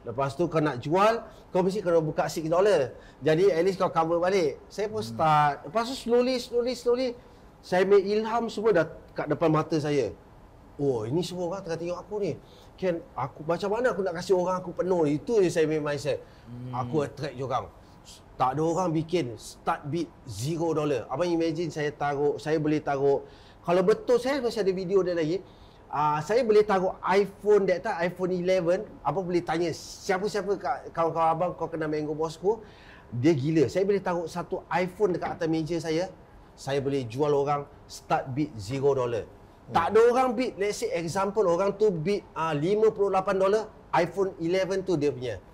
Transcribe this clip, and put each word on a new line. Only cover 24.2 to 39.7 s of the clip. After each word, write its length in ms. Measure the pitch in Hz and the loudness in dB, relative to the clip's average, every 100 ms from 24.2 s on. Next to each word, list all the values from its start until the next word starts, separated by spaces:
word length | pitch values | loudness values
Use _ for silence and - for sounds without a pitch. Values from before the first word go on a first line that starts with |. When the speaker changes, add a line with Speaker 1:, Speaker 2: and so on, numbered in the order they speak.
| 247 285 | 2 -2
Speaker 1:
masih 240 | 240 220 | -2 0
ada 80 | 190 | 0
video 320 | 185 185 196 | -2 0 2
dia 100 | 175 | 2
lagi, 300 | 175 151 185 - - - - - | 0 0 -2 -6 -20 -20 -20 -10
ah, 340 | - 151 151 | -2 0 0
saya 240 | 156 220 240 | 0 0 4
boleh 160 | 214 | 4
taruh 320 | 208 190 185 - | 6 2 0 -2
iPhone, 640 | - 190 196 - 202 208 190 | 0 2 2 -2 4 4 6
that 160 | 175 | 0
time 160 | 175 175 | 0 -2
iPhone 300 | 175 175 180 | -2 -2 -2
eleven, 540 | 180 175 185 165 180 214 - | -2 2 2 2 0 -2 -6
abang 240 | - 151 175 | -4 -4 0
boleh 160 | 180 | -2
tanya 320 | 170 160 170 | 0 -2 -2
siapa-siapa 800 | 143 - - - 190 208 208 190 | -4 -12 -16 -4 -2 0 -4 -2
kat 400 | 196 180 143 - | -2 -2 -6 -6
kawan-kawan 340 | - 165 156 165 | -2 0 2 2
abang, 220 | 160 180 | 2 -2
kau 140 | - 160 | -2 -6
kenal 240 | 160 156 | -4 -4
Mango 240 | 151 151 | -2 -4
Bossku, 480 | 151 160 156 180 226 - - - - - | -4 -4 -2 -2 -2 -4 -20 -20 -20 -12
dia 240 | 123 131 | 0 2
gila. 320 | 160 135 160 127 | 2 2 2 2
Saya 160 | 180 | 2
boleh 160 | 196 202 | 0 0
taruh 260 | 185 175 | 0 -4
satu 380 | 165 175 170 175 - | -4 -8 -8 -8 -4
iPhone 400 | 196 185 180 208 | -2 -2 0 0
dekat 220 | 165 160 | 0 -4
atas 140 | 151 165 | -4 -2
meja 240 | 160 156 170 | -2 -2 -4
saya, 300 | 165 160 185 - - - - | -2 -2 -2 -8 -20 -20 -20
saya 240 | - - 139 | -14 -4 -2
boleh 240 | 131 139 | 0 -2
jual 320 | 120 117 147 | -4 -2 0
orang 320 | 143 143 143 143 - | 2 2 -2 -4 -16
start 460 | - - - 160 139 | -20 -20 -4 -2 -2
bid 240 | 127 147 | -4 -4
zero 400 | 113 98 135 139 | -6 -8 0 2
dollar. 320 | 131 123 117 87 | 2 0 -4 -6
Speaker 2:
Hmm. 480 | - - - - | -16 -20 -20 -4